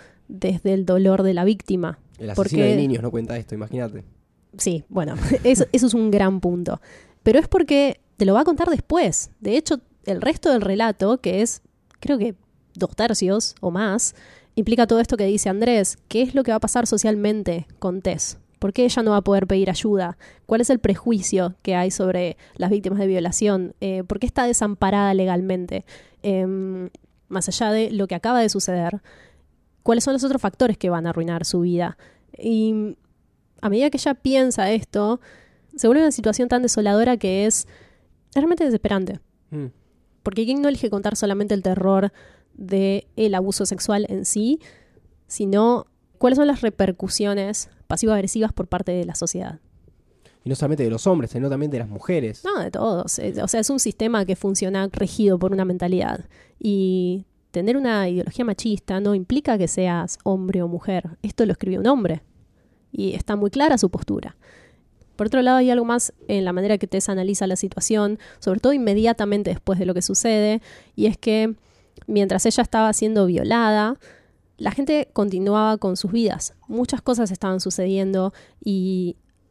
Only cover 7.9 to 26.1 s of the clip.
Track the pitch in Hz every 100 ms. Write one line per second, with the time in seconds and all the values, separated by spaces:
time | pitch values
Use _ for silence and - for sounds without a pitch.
7.9 | - _ - 190 214 320 302 349 277 -
8.9 | 339 220 - - - 202 269 - 285 -
9.9 | _ - 185 285 320 330 247 196 196 226
10.9 | - 196 254 190 185 233 - _ _ _
11.9 | _ - 262 220 185 _ _ _ 175 180
12.9 | - 233 214 185 208 - - 180 180 214
13.9 | 208 - - - - _ - 214 226 233
14.9 | 226 226 214 196 208 202 196 240 226 -
15.9 | - - 220 254 269 247 220 220 247 226
16.9 | 214 214 208 208 214 185 170 - - 190
17.9 | 185 190 156 - - _ _ 196 254 247
18.9 | 254 220 208 202 196 190 196 190 170 214
19.9 | 202 175 - - - - 226 240 262 202
20.9 | 196 240 214 - 190 180 - - 180 185
21.9 | 185 185 180 175 - - - 180 202 185
22.9 | 202 190 185 175 - 208 190 180 - 196
23.9 | 185 180 202 240 - 240 233 208 196 190
24.9 | 202 202 190 185 180 190 185 180 190 -
25.9 | - -